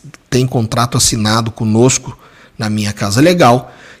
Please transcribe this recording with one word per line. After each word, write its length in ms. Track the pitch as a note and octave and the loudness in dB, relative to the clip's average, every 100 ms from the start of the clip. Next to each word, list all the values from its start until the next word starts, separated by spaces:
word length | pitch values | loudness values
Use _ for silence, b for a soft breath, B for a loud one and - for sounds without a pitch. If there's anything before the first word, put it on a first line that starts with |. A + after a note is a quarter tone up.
| C#3+ - - | -14 -20 -4
têm 160 | B2+ B2+ | -2 0
contrato 520 | C3 A2 - A#2+ B2+ | -2 -4 -2 -2 -2
assinado 540 | - A#2+ G#2+ A2 A2+ | -2 -2 -2 -2 -2
conosco 640 | - A2 A2 B2+ - - - b b b - | -4 -2 2 2 2 -4 -18 b b b -10
na 120 | A2 | -6
Minha 220 | G#2+ G#2 | -4 -6
Casa 300 | G2+ G2+ G#2 | -6 -4 2
Legal, 500 | D#3 F3+ C3 B2 - B B B | 2 4 4 2 -2 B B B